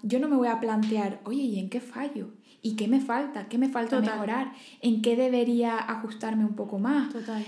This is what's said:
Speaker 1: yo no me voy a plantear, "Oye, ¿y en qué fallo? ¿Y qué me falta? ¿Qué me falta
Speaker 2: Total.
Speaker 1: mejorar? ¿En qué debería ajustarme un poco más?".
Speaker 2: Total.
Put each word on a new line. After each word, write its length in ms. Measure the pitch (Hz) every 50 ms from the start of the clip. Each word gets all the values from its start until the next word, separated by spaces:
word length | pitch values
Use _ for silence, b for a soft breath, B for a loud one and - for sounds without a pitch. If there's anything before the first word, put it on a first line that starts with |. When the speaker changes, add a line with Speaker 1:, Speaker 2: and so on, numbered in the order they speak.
| -
Speaker 1:
yo 160 | 208 214 254
no 80 | 285 302
me 80 | 285
voy 120 | 262 247 240
a 120 | 226 226
plantear, 600 | 233 226 220 214 214 214 220 220 202 196 196 - -
"Oye, 180 | 208 233 277 277
¿y 160 | 240 208 190
en 100 | 185 190
qué 120 | - 247
fallo? 480 | 240 - - - 277 285 285 214 185 - - - B B B B
¿Y 140 | B 226 214
qué 140 | 214 208 214
me 100 | 247 269
falta? 460 | 269 254 233 247 285 277 - 214 190 -
¿Qué 80 | -
me 120 | 240 262 269
falta 300 | 262 240 233 226 269 254
Speaker 2:
Total. 140 | 214 214 220
Speaker 1:
mejorar? 380 | 214 208 208 226 254 269 262 B B B B B B -
¿En 180 | 240 226 220
qué 140 | 214 240 233
debería 640 | 233 262 254 254 240 233 233 233 233 233 233 226 220
ajustarme 680 | 220 - 220 220 226 220 - - - 220 220 220 214
un 120 | 208 208
poco 240 | - 208 202 202 196
más?". 320 | 208 254 294 285 262 - -
Speaker 2:
Total. 320 | 233 220 220 220 214 208